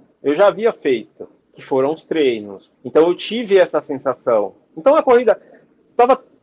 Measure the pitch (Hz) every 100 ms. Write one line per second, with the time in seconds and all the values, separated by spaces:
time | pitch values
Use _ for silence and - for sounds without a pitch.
0 | _ _ 135 147 294 175 226 - 143 120
1 | 101 - 95 _ _ - - 131 135 160
2 | - 160 135 113 104 95 _ _ 123 151
3 | 165 175 - 220 214 196 170 156 - 135
4 | 135 123 131 113 98 - _ - 160 311
5 | 277 240 226 185 _ _ _ _ _ -
6 | 240 254 _ _